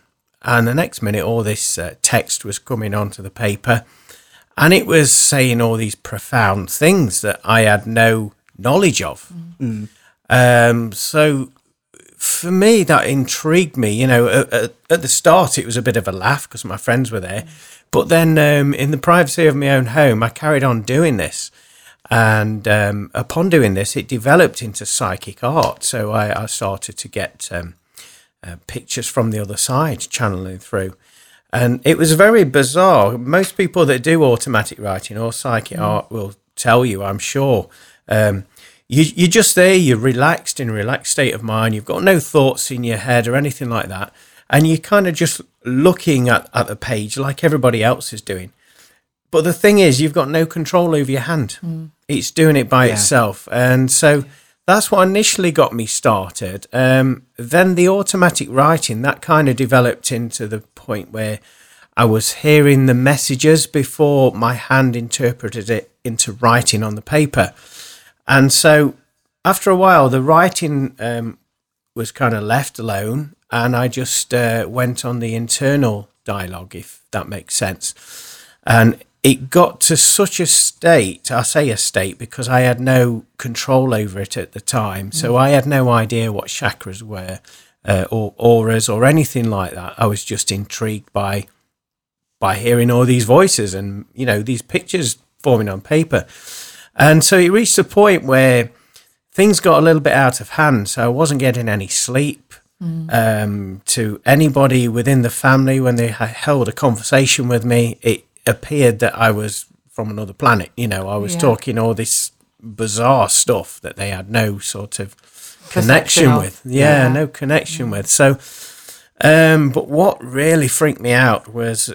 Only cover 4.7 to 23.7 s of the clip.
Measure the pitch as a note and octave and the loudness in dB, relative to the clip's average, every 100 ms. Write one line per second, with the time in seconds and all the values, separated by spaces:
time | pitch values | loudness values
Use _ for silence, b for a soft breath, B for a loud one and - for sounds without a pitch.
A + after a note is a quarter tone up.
4.7 | F#3+ - D#3+ C3+ - - C#3 B2+ A#2+ A#2 | 4 4 2 4 2 2 2 0 2 0
5.7 | A2+ A2 - - G2+ - B2 G2+ G2 F#2 | -2 -4 -8 -14 -14 -2 0 2 0 -6
6.7 | - D#3 G3 A#2 - G#2 - G2 A2+ G#2+ | 0 2 2 0 -2 -6 -6 0 4 4
7.7 | G#2 A2 A2+ A2+ A2+ G#2 _ _ - A#2 | 2 0 2 2 2 -6 _ _ -6 -2
8.7 | E3+ F#3 - D#2+ - - F3 E3+ - B2 | 2 0 -2 -8 -12 -18 -20 -18 -10 -8
9.7 | G#2+ G#2+ b b b - B2+ B2 A#2+ A#2+ | -8 -12 b b b 0 4 6 6 4
10.7 | A#2 A2+ G2+ - D3+ D3+ C#3 B2+ _ _ | 2 -4 -8 -4 0 0 0 -6 _ _
11.7 | _ _ _ _ - - - E3+ F#3 G#3+ | _ _ _ _ -10 -6 -6 -2 2 4
12.7 | A3+ E3 D3+ G#2+ C#3 B2+ - D#3 F3 E3 | 4 4 2 2 -2 -2 -4 0 2 0
13.7 | C3 G#2+ G#2+ C3 A#2+ A#2+ C3 - A#2 A#2+ | -2 -2 0 2 4 4 2 0 -2 -4
14.7 | _ - E3+ B2+ - E3+ F3+ D3 - A2+ | _ -2 -2 0 0 4 4 2 -2 -4
15.7 | A#2 A#2 A2+ F#2+ F#2 F#2+ C#3 - - - | -4 -2 -2 -4 -4 -2 -4 -6 -16 -12
16.7 | F#2+ - B2 A#2 A2 F2+ G#2 - B B | -8 -2 -2 -2 -6 -8 -10 -12 B B
17.7 | B B - - E3 E3 D#3 D3 D3 C#3+ | B B -2 2 2 4 4 4 2 0
18.7 | - C#3+ D3 - F3 D3+ - D#3 C#3 C#3 | -2 -2 -2 2 2 2 2 2 2 0
19.7 | C3+ A#2+ D3 C#3+ A2 A2+ - D3+ C#3+ C3+ | 0 0 2 2 2 -2 -2 0 0 0
20.7 | A2+ G#2 C#3 E3 G#2 D2+ - - b b | -2 -2 0 0 0 -4 -8 -14 b b
21.7 | b b b - A2+ A2 G#2+ G#2+ G#2+ G#2+ | b b b -2 2 4 2 0 -4 0
22.7 | G#2 G2+ G#2 G2 A2 - E3 F#3 E3 G#2+ | 0 0 -4 -8 -8 -6 -2 2 4 4